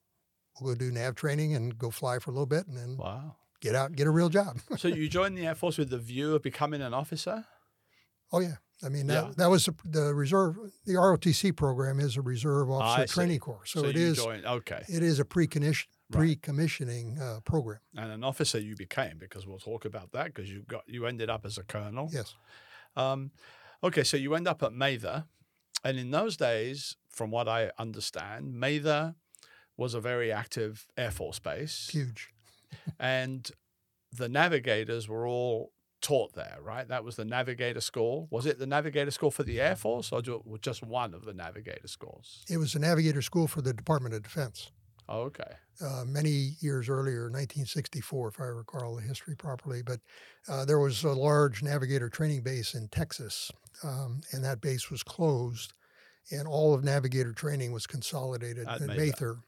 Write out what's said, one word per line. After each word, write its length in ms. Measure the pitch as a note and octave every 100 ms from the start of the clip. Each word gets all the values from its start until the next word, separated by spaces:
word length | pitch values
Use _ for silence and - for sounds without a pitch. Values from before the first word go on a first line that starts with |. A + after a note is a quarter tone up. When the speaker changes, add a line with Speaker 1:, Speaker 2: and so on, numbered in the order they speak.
| _ _ _ _ _ -
Speaker 1:
we'll 140 | C3
go 40 | A#2+
do 140 | B2+
nav 240 | A#2+ B2+ A#2
training 400 | D3+ D3 D#3 D3
and 220 | A#2 A2+
go 120 | A#2
fly 300 | - C3 B2
for 120 | C#3+
a 20 |
little 120 | B2+ C3+
bit 220 | D3+ F#3+
and 80 | B2+
then 200 | A#2+ C3
Speaker 2:
Wow. 400 | F2+ A2+ D3+ - _ -
Speaker 1:
get 140 | G#2+ B2
out 120 | C#3
and 80 | C#3+
get 120 | D3+
a 40 |
real 180 | D#3+ F3
job." 300 | F#3+ G3 B2 -
<laughs> 80 | B3+
Speaker 2:
So 120 | F3
you 180 | E3 D#3
joined 300 | E3+ G3 F#3
the 100 | E3
Air 80 | D#3+
Force 220 | F3 D#3
with 120 | C#3
the 80 | B2
view 380 | A2+ B2 D3+ D#3
of 60 |
becoming 400 | C#3 - D3 D3
an 120 | C3
officer? 520 | B2 D3+ D#3 F3+ A3 A3 _ _ _ _ _ _ _ -
Speaker 1:
Oh, 60 | E3+
yeah. 180 | F3+ C#3 _ -
I 60 | C3+
mean, 180 | C#3+ C#3
that, 180 | D3+ D#3
Speaker 2:
Yeah. 60 | C#3
Speaker 1:
that 120 | F3
was 160 | F#3 -
the, 100 | D#3+ E3+
the 280 | D#3 D3 D3
reserve, 420 | C#3+ G3 F3+ F#3 G#3+ - -
the 100 | F#3
R 160 | F#3+
O 20 | E3+
T 160 | F3
C 200 | D3 G3
program 460 | D#3+ C#3+ B2 C3+ C3+
is 180 | C#3+ A#2+
a 40 |
reserve 480 | B2+ B2 C#3+ C#3+ C3
officer 320 | C3+ A2+ B2
Speaker 2:
I 20 | B2+
see. 80 |
Speaker 1:
training 260 | F3 F3 D#3
corps. 240 | - G#2+ -
So 180 | D#3+
Speaker 2:
So 40 | C#3
Speaker 1:
it 60 | D3+
Speaker 2:
you 120 | E3+
Speaker 1:
is, 100 | C#3
Speaker 2:
joined, 280 | A2+ G#2+ A#2
okay. 380 | B2 - - -
Speaker 1:
it 140 | E3+
is 160 | E3+ C#3+
a 40 |
preconish-, 600 | C#3+ F3+ D#3 D3+ D3 D3+ - _ -
Speaker 2:
Right. 80 | C3+
Speaker 1:
pre-commissioning, 1000 | D#3+ D3+ - C#3+ E3 - B2+ A#2+ A#2 C#3
uh, 200 | B2+ A2 -
program. 340 | D#3+ A2+ G#2 _ A2
Speaker 2:
And 160 | A2+
an 100 | A2 B2+
officer 340 | C3+ D3+ A2+
you 160 | G#2+ G#2
became, 420 | F#2+ - A2 D#2+
because 300 | F#2+ G2 G2
we'll 120 | F#2+
talk 260 | - A2+ G#2
about 260 | G2+ F2+
that, 220 | B2 E3 B2
'cause 140 | G2
you 140 | G2
got, 200 | G#2+ A#2 -
you 160 | A#2+ A#2
ended 240 | A#2+ A2+
up 160 | A2 -
as 120 | G#2+
a 60 |
colonel. 460 | F#2 G#2 G#2 A#2+ D#3
Speaker 1:
Yes. 240 | D3 G#2+ - _ - - - - -
Speaker 2:
Um, 340 | C3 C3+ C3+ - - - - -
okay, 220 | F3+ D#3
so 140 | B2+ C#3+
you 160 | C3+ D#3+
end 100 | F3
up 160 | D#3+
at 120 | C3+
Mather, 540 | A#2+ C#3 B2 F#2+ C#3+ D#3 _ _ _ _ - -
and 120 | C3
in 140 | B2
those 240 | D3 A3 E3
days, 640 | B2+ A2+ A#2+ C#3 - - _
from 240 | - A2+
what 160 | A#2 A2+
I 240 | A2+ G#2+ -
understand, 760 | A2+ A2 - - F#2+ A2+ C#3 A#2+
Mather 600 | C3 D3 D3+ D3+ D#3+ E3+ _ _ - - _ -
was 160 | B2
a 80 | A#2
very 300 | A#2 B2 A#2
active 520 | G#2+ G#2 - A2 A2 - -
Air 140 | A#2+
Force 280 | - D#2 -
base. 480 | E2+ D#2 D3+ - -
Speaker 1:
Huge. 420 | D#3 B2+ A2 - _ _ _
<laughs> 360 | - - - -
Speaker 2:
And 500 | B2+ C3 C3 C3 - - _ _ _ _ _
the 160 | B2 B2
navigators 800 | C#3 F3 D3+ A#2+ G#2+ A2 A#2 G#2+
were 180 | A2 A#2+
all 440 | B2 B2 A2+ - _ _ -
taught 320 | - C#3 G#2+
there, 240 | - G1+ -
right? 260 | D#2+ A#2 B2
That 160 | B2+
was 120 | A2+ A2+
the 80 | A2
navigator 540 | B2 B2+ B2 B2 A#2+
school. 460 | - B2 A2+ C#3+ D#3+
Was 140 | A#2 C#3+
it 120 | B2+
the 60 | C3+
navigator 460 | C#3+ D3+ C#3+ C#3+
school 180 | - D3+
for 120 | -
the 180 | B2 A#2
Air 140 | D3 F#3
Force 360 | - A#2+ -
or 100 | A#2+
ju-, 220 | A#2 A#2 A2+ G#2+
just 220 | C3+ A2
one 300 | A2+ B2 A#2
of 100 | E2+ G#2+
the 80 |
navigator 540 | F#2 E2 - - - -
schools? 560 | - - - - - -
Speaker 1:
It 80 | E3+
was 160 | C#3+
the 60 | D3
navigator 420 | D#3+ E3 D#3+ C#3+
school 260 | - F3 D#3+
for 140 | D#3+
the 100 | C3
Department 420 | A2+ - D3+ B2 A2
of 80 |
Defense. 480 | G2+ E3 B2+ - - _ _ _ -
Speaker 2:
Oh, 140 | A2
okay. 340 | C3 - - - _ -
Speaker 1:
Uh, 240 | C#3+ C3 B2
many 480 | C#3+ D3+ C#3 C3+ D#3
years 260 | D3 C3+ A#2+
earlier, 420 | C3+ C3+ A#2+ A#2
nineteen 360 | B2+ C3+ D3 B2+
sixty-four, 640 | D#3 - C3 - C3+ A2+
if 100 | -
I 60 | B2+
recall 500 | A#2 A2+ C3+ A#2+ A#2
the 60 |
history 340 | A2 C3+ - D3
properly, 460 | D3+ B2+ C#3+ B2
but, 160 | B2 B2 _ - - - -
uh, 160 | C3+
there 160 | C#3 D3+
was 240 | C#3 A2
a 80 | D#3
large 500 | C3+ C#3+ D3 C#3+ G#2+
navigator 460 | C#3+ C#3+ C3 C#3 A#2+
training 320 | - D#3 C#3+
base 300 | A#2+ C3 G#2+
in 140 | A#2+ G#2+
Texas, 640 | - D#3+ - A2+ - - - - -
um, 380 | D3+ C3+ C3 B2+ -
and 120 | B3+
that 180 | C3 B2
base 280 | D3 C3 -
was 140 | A#2+
closed, 720 | - - E3 C3 A#2+ A#2 - - _ _ - _ -
and 160 | C#3+ D3+
all 260 | D3+ D#3
of 100 | C#3
navigator 500 | C#3 C#3+ C3 C3 A#2+
training 400 | A2 D3+ C#3+ A#2+
was 120 | A#2+ -
consolidated 840 | C3 - C#3+ C3 B2 A#2+ A#2 A2+
Speaker 2:
At 140 | A#2+
Speaker 1:
at 60 | C#3+
Speaker 2:
Mather. 100 | B2+
Speaker 1:
Mather. 400 | D3+ - A#2+ A#2